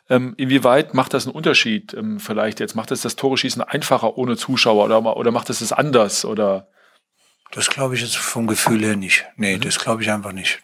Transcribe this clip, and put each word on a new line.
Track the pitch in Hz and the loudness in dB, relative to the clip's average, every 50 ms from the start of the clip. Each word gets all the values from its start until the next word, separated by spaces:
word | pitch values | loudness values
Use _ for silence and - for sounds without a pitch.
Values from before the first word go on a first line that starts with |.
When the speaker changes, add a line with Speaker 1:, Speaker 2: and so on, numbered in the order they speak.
| _ - | _ 2
Speaker 1:
Ähm, | 131 123 127 127 110 | 2 2 2 0 -4
inwieweit | - 135 127 135 135 120 123 123 143 156 - - | -4 0 2 4 4 6 6 6 4 4 2 0
macht | 131 - - - | 0 0 0 -2
das | 131 113 | -4 -4
einen | 123 - | -4 -6
Unterschied? | 156 160 175 135 - - 117 107 104 - - - | -2 0 2 2 4 2 2 0 -4 -4 -8 -10
Ähm, | 117 107 110 107 104 | -8 -8 -6 -6 -8
vielleicht | - - 107 107 110 110 104 - | -8 -6 -4 -2 -2 -2 -2 -4
jetzt, | 113 104 - | -6 -6 -6
macht | 110 110 - | -6 -6 -4
das | 131 120 | -4 -4
das | - 120 - | -4 -4 -4
Tore | - - 135 131 | -2 -2 0 0
schießen | 117 - 131 - 120 | 0 -2 -2 -4 -4
einfacher | - - - 147 156 - 135 120 - 113 - | -4 -4 -4 -4 0 0 0 2 2 0 -2
ohne | - 127 127 117 | -2 -2 -2 -2
Zuschauer | - - - 131 117 - 120 110 104 104 | -2 -4 -2 -2 2 4 4 6 6 6
oder | 107 113 110 | 6 4 4
ma-, | 113 110 - | 4 2 0
oder | - 123 117 | 0 0 0
macht | 113 120 - - | 0 0 -2 -4
es | 123 - | -6 -6
das | 117 107 | -4 -2
anders? | - - 135 151 135 120 107 98 - - - | 0 0 2 4 4 4 4 2 0 -2 -4
Oder? | - - 104 104 98 95 95 - _ _ _ _ _ _ _ _ _ _ _ _ _ _ _ - - | -2 -2 0 0 2 0 0 -4 _ _ _ _ _ _ _ _ _ _ _ _ _ _ _ -20 -14
Speaker 2:
Das | - 123 - - | -8 -4 -4 -2
glaube | - 139 135 131 127 | -2 -2 -2 -2 -2
ich | 117 | -4
jetzt | 120 117 - | -4 -4 -4
vom | - - - - 120 117 | -4 -4 -4 -4 -2 -2
Gefühl | 110 110 - - - 117 107 107 | 0 0 2 2 2 2 2 2
her | 107 107 | 0 0
nicht. | 101 95 87 - - - - - | -2 0 0 0 0 0 -4 -6
Nee, | - 107 98 95 | -4 -2 0 0
Speaker 1:
Mhm. | 101 | 0
Speaker 2:
das | 120 - - - | -2 -2 -2 -2
glaube | - 113 113 110 | -2 -2 -2 0
ich | 110 107 | 0 -2
einfach | 107 104 101 101 92 | -2 -2 -4 -8 -8
nicht. | 92 90 - - - | -6 -4 -4 -4 -4